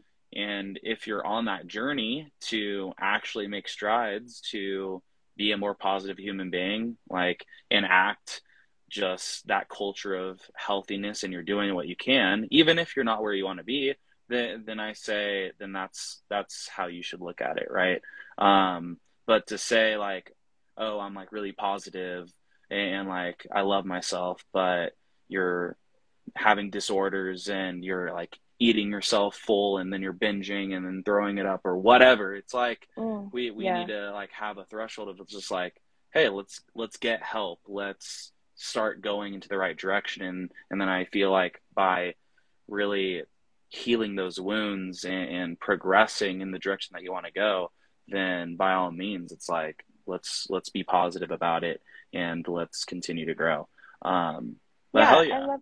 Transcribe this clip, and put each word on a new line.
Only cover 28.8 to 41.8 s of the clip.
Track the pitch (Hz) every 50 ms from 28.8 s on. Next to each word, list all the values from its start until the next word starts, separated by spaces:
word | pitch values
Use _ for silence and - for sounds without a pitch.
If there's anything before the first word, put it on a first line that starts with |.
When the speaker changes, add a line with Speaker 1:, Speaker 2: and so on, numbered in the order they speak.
| 101 101
Speaker 1:
yourself | 104 98 - - 113 104 101 101 -
full | - - - 104 101 101 101 98 95
and | 90 95
then | 98 95
you're | 98 95 87
binging | - 110 107 101 101 95 101 101 101 98 98 95
and | 92 92
then | 92 95 95 90
throwing | 104 101 101 104 101 101 98
it | 95
up | 98 95 - -
or | 92 90
whatever. | 92 95 117 123 127 127 127 123 107 101 95 98
It's | 98 - - -
like, | 123 123 120 113 - - _ - -
Speaker 2:
Mm, | 226 226 214 208 196 202
Speaker 1:
we, | 123 123 123 113
we | 104 - 190
Speaker 2:
yeah. | 190 180 175
Speaker 1:
need | 175 110
to, | 107 104 101 101
like, | 101 101 98 -
have | - - 107 104 101 98
a | 92
threshold | - 110 107 113 110 - 110 104 98 90 98
of | 92 -
just, | 104 98 - -
like, | 101 90 90 87 _ _ _ _ _ _ _ _
"Hey, | - 160 151 107
let's, | 98 101 95 - - - _ _ -
let's | 113 113 104 -
get | - - 117 113 107
help. | - - - 110 101 87 85 _ _
Let's | 104 98 101 101 98 98 _ - - - - - - _ _ _ _ _
start | - - - - 120 110 107 - -
going | 98 104 101 104 104 101 98
into | 95 - -
the | 101 95
right | 95 87 80
direction." | - 95 95 98 101 - - - - 95
And, | 92 92 92 90 - - - - -
and | 95 98
then | 98 95
I | 92 92 92
feel | - - 101 98 95
like | 95 95 90 87 - - _ _ -
by | 101